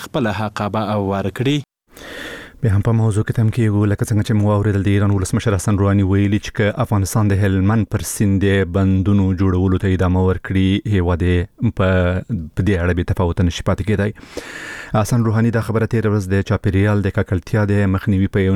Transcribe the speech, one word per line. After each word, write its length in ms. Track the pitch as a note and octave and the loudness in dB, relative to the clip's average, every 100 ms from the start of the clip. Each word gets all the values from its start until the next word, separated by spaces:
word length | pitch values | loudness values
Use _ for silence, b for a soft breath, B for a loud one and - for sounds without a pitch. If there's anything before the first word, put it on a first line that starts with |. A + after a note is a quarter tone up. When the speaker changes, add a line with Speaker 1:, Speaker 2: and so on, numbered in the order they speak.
| - | -4
Speaker 1:
خپله 240 | D#3 A2 G2 | -4 -2 -2
حقابه 440 | G#2+ - G#2 A2 G2+ G#2+ G2 | -6 -4 -4 -2 -2 -2 -2
ورکړي. 460 | G2 G2 - B2+ D3 - _ _ B B B B B B B | -2 -4 -4 -2 -2 -6 _ _ B B B B B B B
Speaker 2:
بیا 100 | A#2 | 0
هم 80 | G2 A#2 | 0 2
په 80 | A2+ | 2
موضوع 240 | A2 G#2 | 2 0
کې 140 | - - | -2 0
تم 120 | A2 | 0
کېږو، 320 | A#2+ A2 G2+ G#2 | 2 0 2 0
لکه 140 | G2+ - | 0 0
څنګه 140 | G#2+ G#2+ | 0 0
چې 80 | G#2+ | 0
مو 80 | G#2 | 2
واورېدل، 340 | G#2 G#2+ G2 F#2+ | 2 2 0 0
د 60 | G2+ | 2
ایران 180 | G2+ | 2
ولسمشر 420 | G2+ F#2 A2 A#2 F#2+ | 0 0 -2 0 0
حسن 240 | - G2 | 0 2
روحاني 220 | G2 G2+ F#2+ | 2 2 2
ویلي 280 | G2 G2+ G#2 | 2 2 0
چې 120 | - - | -4 -2
که 160 | G#2 - | -2 0
افغانستان 480 | A#2 G#2 F#2+ A#2 G#2 | -2 0 0 0 2
د 80 | G2 | 2
هلمند 440 | G2+ F#2+ F#2+ A2+ G2+ | 2 2 2 0 0
پر 100 | G2+ E2+ | -4 -6
سیند 280 | - G#2 F#2+ | -2 0 2
د 240 | G2 G2 F2+ F#2 | 2 2 0 0
بندونو 500 | F#2+ F#2+ F#2+ G2+ F#2+ F2+ | 2 2 2 2 2 2
جوړولو 420 | F#2+ F2+ F#2+ F#2 G2+ | 0 2 2 2 0
ته 100 | F#2 | 0
ادامه 260 | F2+ F#2 F#2 | 2 2 0
ورکړي، 680 | F2 - F#2+ F#2+ G2+ G#2+ | 0 -2 0 2 0 0
هیواد 320 | G2+ F2 E2+ F2 | 0 0 0 0
یې 440 | F2+ F2 - A2 - | 0 -2 -4 -4 0
په، 80 | F#2 F#2 F2 F#2 - G2+ D#2 | 0 2 0 -2 -4 -6 -6
په 80 | - F#2+ | -2 0
دې 80 | F#2 | 0
اړه 100 | F2 F2 | 0 -2
بې 60 | F2 | -2
تفاوته 380 | - F2 - F2+ | -2 -2 0 -2
نشي 160 | - - | -2 -4
پاتې 120 | F#2+ - | -4 -2
کېدای. 200 | G2 G#2 - B B B B B B B A2 | -2 -2 -6 B B B B B B B -2
حسن 280 | G#2 B2 A2+ | 0 0 0
روحاني 240 | A2 A#2 A2+ | 2 0 0
دا 80 | G#2+ | -2
خبره 200 | A2 A2 | -2 0
تېره 220 | A2+ G#2+ | 0 0
ورځ 100 | G#2 F#2 G2 | -2 0 -2
د 120 | - | 0
چاپېریال 540 | G2+ G#2 F#2 G#2 G#2 G2 | -2 0 2 2 2 0
د 80 | - | -2
ککړتیا 480 | F#2+ F#2+ - A2 G2+ | -2 -4 -2 0 2
د 200 | G2+ G2+ F#2+ | 2 2 0
مخنیوي 340 | - F#2+ G2 G#2 | 0 2 2 2
په 80 | |
یو 80 | F#2+ | 2